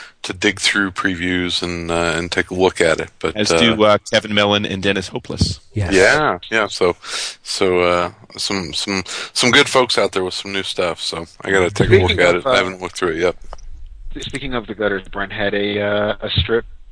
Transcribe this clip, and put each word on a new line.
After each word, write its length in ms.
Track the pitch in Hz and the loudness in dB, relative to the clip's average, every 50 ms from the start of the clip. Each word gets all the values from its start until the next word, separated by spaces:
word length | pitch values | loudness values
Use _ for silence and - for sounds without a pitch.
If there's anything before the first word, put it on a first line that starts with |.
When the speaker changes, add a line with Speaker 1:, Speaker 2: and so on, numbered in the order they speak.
| - - - _ | -20 -20 -16 _
Speaker 1:
to 100 | - - | -10 -8
dig 260 | 98 90 90 104 95 95 | -6 0 0 0 0 0
through 320 | - - - 104 101 95 | -2 0 0 0 0 0
previews 720 | 90 - - 98 92 82 87 90 90 90 90 87 87 - | -2 -2 -2 -2 -2 -2 -2 0 0 0 0 -2 -2 -2
and, 280 | 90 87 85 85 85 85 | -2 -4 -4 -4 -4 -2
uh, 240 | 85 85 85 85 80 | 0 0 0 0 0
and 160 | 82 90 87 | -2 -4 -2
take 180 | - 95 90 - | -2 -2 -2 -2
a 40 | 92 | 0
look 260 | 92 92 92 - - | 2 2 2 4 4
at 180 | 87 82 80 78 | 2 2 2 0
it. 120 | 80 - - _ | -2 -6 -8 _
But, 160 | - 80 82 | -4 -4 -2
Speaker 2:
As 160 | 107 104 - | -2 0 2
Speaker 1:
uh, 60 | 85 82 | 4 4
Speaker 2:
do, 240 | 80 113 113 107 107 | 4 4 4 4 4
uh, 140 | 107 104 101 - - | 4 4 4 2 0
Kevin 220 | 117 107 - 110 104 | -2 -2 -2 0 0
Mellon 320 | 104 104 101 101 104 104 | 2 4 4 2 2 0
and 160 | - 98 98 | -2 -4 -2
Dennis 260 | 95 101 98 98 92 - | 0 0 0 0 -4 -6
Hopeless. 520 | - - - - - - - - - - - - - | -8 -10 -8 -8 -4 -2 -2 -2 -2 -6 -12 -8 -4
Speaker 3:
Yes. 200 | 107 98 - 98 | -4 -2 2 4
Speaker 1:
Yeah, 440 | 92 95 113 135 151 151 135 95 87 - - | 6 6 6 6 4 2 0 0 -2 -4 -2
yeah. 160 | 110 113 104 | 0 0 0
So, 300 | 98 - - 95 90 85 - - - - - - - - - - | 0 0 2 2 2 2 0 -6 -10 -8 -8 -8 -8 -10 -12 -12
so, 360 | - - - 101 95 90 90 | -10 -2 0 2 4 4 4
uh, 320 | 87 87 87 87 87 87 - - - - - | 4 4 4 2 0 -2 -6 -10 -20 -16 -10
some, 380 | 95 - - 104 98 90 76 - | -8 -6 -4 -4 -4 -4 -6 -6
some, 300 | - - 107 101 95 90 - - - - - | -6 -6 -4 -4 -4 -4 -6 -10 -10 -10 -6
some 200 | - - - 123 | -2 0 2 4
good 160 | 117 143 143 - | 4 4 4 4
folks 280 | - 131 127 117 - | 4 2 2 2 2
out 140 | 120 101 95 | 0 0 0
there 140 | - 95 92 | 0 -2 -2
with 100 | 92 - | -2 -4
some 180 | - - 101 | -8 -8 -6
new 120 | 98 98 95 | -6 -6 -6
stuff. 360 | - - - 92 87 80 - | -4 -4 -2 -2 -2 -4 -4
So 260 | - - - 82 87 - - - | -8 -8 -8 -8 -10 -12 -14 -10
I 80 | - 98 | -4 0
gotta 180 | 98 95 90 87 | 2 2 2 2
take 200 | 98 - - - | 2 2 4 6
a 20 | |
look 180 | - 98 92 90 | 6 6 6 4
Speaker 4:
Speaking 160 | - 90 90 | 2 4 4
Speaker 1:
at 80 | 87 87 | 4 4
Speaker 4:
of, 120 | 87 - | 2 2
Speaker 1:
it. 20 | 135 | 2
I 40 | 127 | 2
Speaker 4:
uh, 20 | |
Speaker 1:
haven't 260 | 98 92 92 95 92 | 2 2 0 -4 -8
looked 160 | 92 87 - - | -10 -10 -4 -2
through 140 | 90 87 | -2 -2
it 60 | 80 82 | 0 0
yet. 180 | 87 90 - - - - - - - - - - - - - - - - - 143 | 0 0 0 -2 -8 -14 -14 -12 -12 -14 -14 -14 -14 -16 -16 -12 -10 -10 -8 -8
Speaker 4:
Speaking 340 | - - - 135 143 135 127 | -8 -8 -8 -8 -6 -6 -6
of 120 | 120 104 | -6 -6
the 80 | 104 104 | -6 -6
gutters, 320 | 95 104 101 101 95 95 | -2 -2 -2 -2 -2 -6
Brent 260 | - - 101 98 95 | -8 -8 -8 -8 -6
had 220 | - 107 104 98 101 | -4 -4 -2 -2 -2
a, 260 | 101 101 104 101 104 | -2 -2 -2 -2 -2
uh, 360 | 101 104 104 104 104 104 - - | -2 0 0 0 0 -2 -2 -4
a 100 | 107 101 | -6 -2
strip, 340 | - - - - 113 117 - - - - - - | -2 -2 0 2 0 0 -2 -4 -10 -18 -16 -4